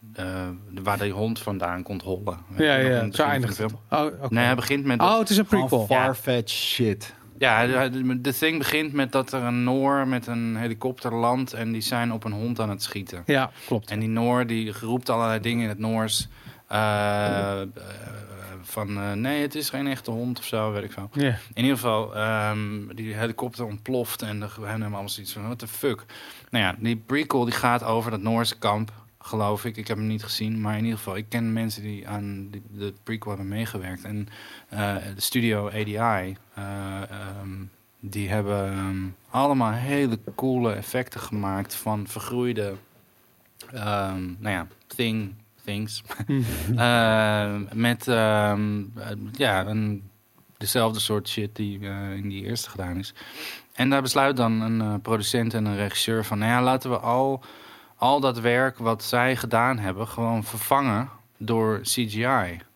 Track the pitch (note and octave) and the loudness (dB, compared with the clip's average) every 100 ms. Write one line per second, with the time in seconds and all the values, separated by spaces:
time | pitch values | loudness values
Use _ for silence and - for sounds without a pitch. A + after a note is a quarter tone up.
0 | - - F#2 F#2 F2+ F2+ G2+ F#2 F#2+ G2+ | -18 -8 -6 -4 -6 -8 -12 -4 0 2
1 | G2+ F#2+ A2 A2 - F#2+ F2 F2+ F#2 F#2+ | 0 0 -2 -2 -4 -2 -2 -2 -4 -6
2 | F#2+ F#2 G2 F2 - G2 D#3 C3+ C3 B2 | -2 -2 -2 -6 -10 2 4 6 6 4
3 | A2 G2+ D3 C#3+ A#2+ G2 A2 A2 - D3+ | 2 2 2 4 0 0 -4 -4 -2 0
4 | D3+ - C3+ A#2 A#2+ B2+ A2+ C#3+ C#3 A#2+ | 0 -2 0 4 4 4 2 0 2 4
5 | F3 A3+ A3 G#3 G#3 G3+ C3+ B2 G#2 C3 | 6 4 4 4 4 4 4 2 4 4
6 | A#2+ B2+ - B2 G#2+ - - - A#2 G2+ | 4 0 0 0 0 -2 -2 2 2 2
7 | - - - - C3 A2 B2 B2+ C3 C3 | -6 -16 -20 6 8 8 6 4 2 2
8 | B2+ B2+ C3 C3 D#3 D#3+ C#3+ D3+ D#3 C#3+ | 0 2 0 2 2 2 2 2 0 0
9 | C3 C3+ B2+ C3 A#2+ A#2+ B2 C3+ C3+ C#3 | 2 2 0 -2 0 2 2 2 4 2
10 | C3 B2+ A#2 A#2 A#2 A2+ A#2 A2 C3 B2+ | 2 0 -2 -4 -2 -2 -2 -2 -4 -4
11 | B2 A#2 A#2+ B2+ B2+ A#2 A2+ A2+ G#2+ B2 | -4 2 2 2 -2 -4 -4 -2 -2 0
12 | A#2+ A2+ A2 G2+ A#2 A#2 A2 G2 - G2+ | 0 -2 -4 -4 -2 -2 -2 -2 -6 -6
13 | F#2+ F2+ - C#3+ C3 - - A2+ - G#2+ | -8 -8 2 2 2 -6 -2 -2 -2 -2
14 | A2 A2+ A#2 B2 A#2+ A2+ A2 G#2 A2+ B2 | 0 2 2 2 2 0 -2 -6 -2 -2
15 | A#2+ A#2 A2+ A2 A2 A#2 A2+ G#2 A2 A2+ | 0 0 2 0 0 0 -2 -2 -2 0
16 | A2 - - - - - _ G#2 G#2+ G#2 | 0 0 -4 -10 -20 -20 _ 0 2 2
17 | G#2 G#2 G#2 G2+ G2+ G2+ G2 - F#2+ G2 | 2 2 2 0 0 -2 -6 -10 -14 -14
18 | - G#2+ - G2 - F#2 F2+ - G#2 G2+ | -12 -14 -14 -14 -14 -14 -10 -6 -4 -4
19 | G2+ G2+ B2 D3 C#3+ D3+ C#3+ C3+ C#3+ C3 | -2 -2 0 0 -2 -2 -6 -4 -4 -4
20 | - A2+ B2 A#2+ - A#2 G#2+ G#2 G#2 - | -4 -4 -4 -4 -2 -2 0 -2 -6 -8
21 | G2 C#3+ C#3+ G#2+ - - B2+ C3 A#2+ A2 | -8 0 2 2 -4 0 2 2 2 2
22 | G#2+ G#2 A2 A2 G#2 G#2+ G#2 G#2 G2+ - | 0 -2 0 2 0 0 -2 -6 -10 -10
23 | A2 G#2+ A#2 A2+ B2 A2 A#2 G#2 G#2+ B2+ | -8 -2 -4 -2 -6 -6 -8 -8 -2 -2
24 | A#2 - A2 G#2 G#2 A2 G#2 A2 G#2+ G#2 | -2 -4 -6 -6 -6 -8 -6 -4 -4 -4
25 | G2+ - G2 - G#2+ A#2+ A2+ - C#3 A2+ | -6 -8 -10 -8 -8 -8 -10 -2 -2 -2
26 | - - - - - A#2+ F#2+ F2 A2+ A#2 | -6 -18 -18 -18 -4 2 2 2 0 -2
27 | A2 C#3 D3+ C#3 A#2+ A2+ B2 A#2+ A2+ A2+ | 0 -2 2 2 2 2 4 2 2 0
28 | A2+ G#2+ G#2 A2+ A#2 - A2 G#2 A2 - | 0 -2 0 2 0 0 0 0 -2 -8
29 | - _ - A2 G#2 G#2 B2 A2 G#2 G#2+ | -20 _ -6 -2 0 0 -4 -8 -6 -4
30 | A2 A2 G#2+ - A2 A2 G#2+ G#2+ A2+ G#2+ | -2 -4 -4 -4 -2 -2 -2 0 -2 -2
31 | - F#2+ G#2+ A#2+ A2+ A2+ A2+ G#2+ G#2+ G2+ | -6 -8 -4 -2 0 0 -2 -4 -8 -10
32 | - G#2 G2+ G2 G2 G#2 G2+ G#2 G2+ G2 | -8 -6 -6 -8 -10 -14 -14 -10 -8 -10
33 | - A2+ G#2+ G2 G2 G#2 A#2 G#2 F2+ F2+ | -8 -8 -6 -6 -4 -4 -4 -6 -8 -8
34 | G2 G#2+ G#2 - - - - G#2 G2+ G2 | -8 -6 -8 -12 -18 -20 -12 -4 -2 -2
35 | G2+ G2 - C3 A#2 G#2+ G2+ G#2 G#2+ G#2 | -6 -6 -2 2 2 2 0 -4 -4 0
36 | A#2 G#2 F#2 G2 _ - G2+ G2 G2 G2 | 2 2 0 -8 _ -12 -8 -8 -6 -8
37 | G2 G2+ G2 G2 G2 F#2+ F#2+ _ _ _ | -8 -10 -10 -10 -10 -10 -12 _ _ _
38 | G#2 G2+ G2 G#2+ G2+ G2+ G2 G2 F#2+ F#2+ | -8 -4 0 0 0 0 0 -2 -2 -2
39 | F#2+ F#2 _ B2 C#3+ C#3 A2+ A2 B2+ C#3+ | -4 -8 _ 0 2 4 2 2 0 2
40 | C#3 A2+ - - C3 B2+ A#2 G#2 G#2+ B2+ | 2 0 -4 -2 0 2 2 0 -2 -4
41 | B2 - - G#2+ G2 G2 G2 - - G#2+ | -4 -8 -6 -4 -2 -2 -4 -6 -2 -2
42 | G2+ - - B2 B2 A2 G2+ G2 - _ | -4 -8 -4 0 0 0 -4 -6 -16 _
43 | _ _ _ _ _ _ - B2+ G#2+ G2+ | _ _ _ _ _ _ -14 -6 -2 0
44 | G2 F#2 F#2 F#2 G#2+ F#2+ E2+ - _ - | 0 -2 -6 -6 -2 -2 -4 -14 _ -2
45 | A#2 A2 G#2 G#2 _ _ - G2+ G#2+ G#2+ | 0 0 -4 -10 _ _ -6 -4 -4 -8
46 | - - - C#3 A#2 D#2 E2 A#2+ A#2+ A#2+ | -12 -10 -2 0 0 -2 0 4 6 6
47 | A2+ A2 G#2+ G#2+ G#2 G2+ G2 A2 A#2+ A#2+ | 6 6 4 4 0 -2 -4 2 2 2
48 | - A#2+ A2 G#2+ G#2 G2+ G#2 G#2 G2 A2 | 2 4 6 4 4 2 0 -2 -4 -10
49 | - G#2 G#2 A2 C3+ F#2+ F#2+ A2 G#2+ G2+ | -10 -8 -10 0 2 2 2 0 0 -2
50 | G2 _ _ _ _ _ G#2 B2+ A2+ A2 | -8 _ _ _ _ _ -2 2 2 2
51 | - G#2+ - - G#2 G#2+ G#2 G2 G2 G2 | 0 -2 -2 -4 -4 -4 -6 -4 -6 -6
52 | G2 G2 G2+ G2 G2 A#2+ - - F2 F2 | -6 -4 -6 -6 -4 -6 -6 -6 -4 -4
53 | G2 - - - - - - - B2+ C#3 | -6 -12 -16 -12 -12 -12 -16 0 2 4
54 | C3 C#3+ C#3 C3 A#2 A2 A2 A2+ G#2+ G#2 | 2 4 4 4 2 2 2 0 0 -2
55 | G2 A2+ G#2 B2 A2+ A2+ G#2+ G2+ G2+ - | 0 0 2 2 2 2 0 0 0 0
56 | - A2+ G#2 G#2 A2 B2 B2 C3 B2+ A#2+ | 0 0 0 0 2 4 4 2 0 -2
57 | A#2 B2 C3+ C3 - - - - - _ | 2 2 2 -2 -8 -20 -20 -20 -20 _
58 | B2 C#3+ C3+ A#2+ A#2 A#2+ C3 B2 A2+ A2 | 4 4 4 4 4 4 4 2 0 0
59 | - B2 B2 B2+ B2 A2+ A#2+ B2 G2 F#2 | 2 2 4 2 2 4 4 2 -2 -4
60 | A2 - A#2 A2+ G#2+ A2+ - C#3 C#3 G#2+ | -4 -2 0 0 -2 -6 2 4 4 2
61 | C3+ - _ _ A2 A2+ A2 G#2 G2+ - | 0 -8 _ _ 0 2 4 2 0 0
62 | A2+ G#2+ A#2+ C3+ F2+ F2 - | 0 0 2 2 2 -4 -14